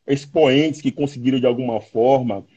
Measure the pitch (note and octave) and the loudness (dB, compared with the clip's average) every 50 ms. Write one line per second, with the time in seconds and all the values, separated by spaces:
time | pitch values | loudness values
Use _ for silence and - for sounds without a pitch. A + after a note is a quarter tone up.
0 | _ - C#3+ C#3 - - - E3 D#3 C3+ B2+ C#3 D#3 D#3+ C#3+ - - C#3 - - | _ -4 -4 -4 -4 -4 0 2 4 4 4 4 2 0 -2 -4 -6 -6 -4 -4
1 | D3 C3+ C#3 B2+ A#2+ C3 C3 B2+ B2 B2+ A#2+ A#2+ B2+ B2 A#2 G#2+ - _ _ A2+ | -6 -6 -6 -4 -2 -2 0 2 0 0 0 0 -4 -4 -4 -6 -8 _ _ 0
2 | A#2 B2+ C#3 C3+ B2+ A#2 G2+ G2 - _ _ | 2 4 2 2 0 -2 -6 -6 -8 _ _